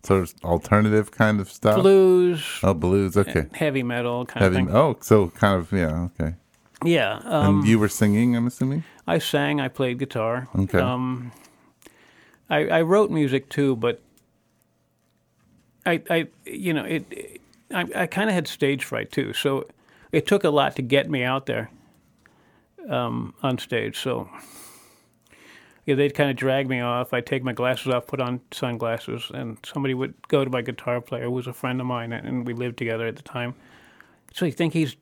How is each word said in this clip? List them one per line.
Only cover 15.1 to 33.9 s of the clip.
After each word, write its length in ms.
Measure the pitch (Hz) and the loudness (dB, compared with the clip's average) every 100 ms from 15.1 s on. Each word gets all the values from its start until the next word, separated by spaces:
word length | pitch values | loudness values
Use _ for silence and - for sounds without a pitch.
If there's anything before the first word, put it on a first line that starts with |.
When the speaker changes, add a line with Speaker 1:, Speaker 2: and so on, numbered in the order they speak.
| _ _ _ _ _ _ _ - | _ _ _ _ _ _ _ -2
Speaker 2:
I, 140 | 170 - | -2 0
I, 180 | 165 - _ - | -2 -2 _ -14
you 260 | - 185 | -6 -2
know, 100 | 151 - | -2 -2
it, 200 | 160 - | -6 -6
it, 300 | - - - _ _ _ | -14 -16 -18 _ _ _
I, 120 | 185 175 - | -6 -4 -4
I 40 | 175 | -4
kinda 240 | - 220 | -2 0
had 160 | 180 147 | 0 -2
stage 360 | - 139 139 - | -2 -2 -2 -4
fright 260 | 117 107 | -6 -4
too, 220 | - 120 | -4 -4
so 320 | - 143 135 - _ _ _ - | -2 -2 -2 -6 _ _ _ -2
it 160 | 160 - | -2 2
took 160 | 202 | 2
a 60 | 170 | 4
lot 260 | 147 139 - | 4 2 -2
to 40 | |
get 280 | 127 139 151 | 2 2 2
me 140 | 143 | -2
out 240 | 123 135 - | 0 -2 -2
there, 220 | 113 117 - _ _ _ _ _ _ _ _ _ - 311 | -6 -6 -14 _ _ _ _ _ _ _ _ _ -20 -6
um, 440 | 135 120 117 107 - | -4 -2 -4 -8 -4
on 140 | 139 127 | -4 -4
stage. 400 | - 117 110 - | -4 -4 -4 -6
So, 300 | 135 120 101 - - - - - - _ _ _ _ - - - _ _ - | -4 -4 -6 -14 -20 -20 -20 -20 -20 _ _ _ _ -20 -20 -20 _ _ -2
yeah, 100 | 135 | 2
they'd 180 | 143 | 2
kinda 200 | 139 143 | 2 0
drag 340 | 127 131 135 135 | 2 0 0 0
me 100 | 127 | -2
off. 320 | 120 120 127 | -2 -2 -2
I'd 120 | 123 120 | -4 -2
take 180 | 135 | -4
my 100 | 127 | -4
glasses 340 | 120 127 127 131 | -2 -2 -2 -2
off, 140 | 123 - | -2 -2
put 120 | 131 | -6
on 200 | 123 123 _ | -4 -6 _
sunglasses, 800 | - 127 117 117 113 - 117 - | -8 -6 -4 -4 -6 -6 -10 -10
and 240 | - 120 110 - | -10 -10 -12 -10
somebody 280 | 147 135 | -6 -4
would 200 | 127 131 - - | -2 -6 -10 -2
go 160 | 151 131 | 0 0
to 40 | |
my 120 | 127 | -4
guitar 380 | 117 113 - 123 | -6 -8 -4 -6
player, 220 | 117 123 | -6 -8
who 80 | 123 | -6
was 160 | 127 120 | -6 -8
a 60 | |
friend 260 | 120 131 127 | -8 -6 -4
of 60 | 127 | -4
mine, 240 | 123 117 | -6 -6
and 320 | 117 - 127 120 | -8 -6 -6 -6
we 80 | |
lived 240 | 117 123 120 | -6 -6 -6
together 300 | 117 113 113 | -6 -4 -6
at 80 | 110 | -8
the 60 | |
time. 320 | - 127 120 123 - - - | -12 -8 -8 -10 -20 -20 -20